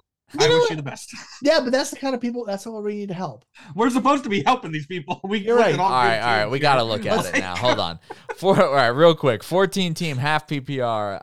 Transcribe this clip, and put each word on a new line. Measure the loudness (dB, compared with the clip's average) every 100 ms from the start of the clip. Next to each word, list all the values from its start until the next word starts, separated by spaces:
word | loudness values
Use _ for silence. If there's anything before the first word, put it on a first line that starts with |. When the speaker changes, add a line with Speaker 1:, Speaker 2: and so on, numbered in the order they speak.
| -20 _ _ 0
Speaker 1:
You | 4
Speaker 2:
I |
Speaker 1:
know |
Speaker 2:
wish | 4
Speaker 1:
what? | 2
Speaker 2:
you | -2
the |
best. | -8 -12 -16 -18 -18 -2
Speaker 1:
Yeah, | 2 2
but | 2
that's | -2 -2
the | -6
kind | -6
of | -4
people, | -6 -6 -8
that's | -8 -8
what | -8
we | -6 -6
need | -8
to | -8
help. | -10 -12 _ -20 -8
Speaker 2:
We're | 0 0
supposed | 2 2 0 0
to |
be | 0
helping | 0 0 -2
these | -8 -6
people. | -8 -8 -8
<laughs> | -4
We | -4
Speaker 1:
You're | 2 2
Speaker 2:
look | 4
Speaker 1:
right. |
Speaker 2:
at | 2
all | 2
Speaker 3:
All |
right, | 2 2 2
Speaker 2:
good |
Speaker 3:
all | 2
right, | 2
Speaker 2:
teams | 0
Speaker 3:
we | 0
Speaker 2:
here. |
Speaker 3:
gotta | 2 2
look | 2 -2 -2
at | -2
Speaker 2:
Let's | -2
Speaker 3:
it |
Speaker 2:
like | -4
Speaker 3:
now. | -4 -2
Hold | 0 0
on. | -2 -6 -16 -20 -16 -2
Four, | 2 4
all | 4 4
right, | 2
real | 6 6 6
quick. | 2 0
Fourteen | 0 0 0 0 -2 -4
team, | -6 -4
half | -2 -2 -2
P | -8
P | -6 -4
R. | -2 -2 -4 -6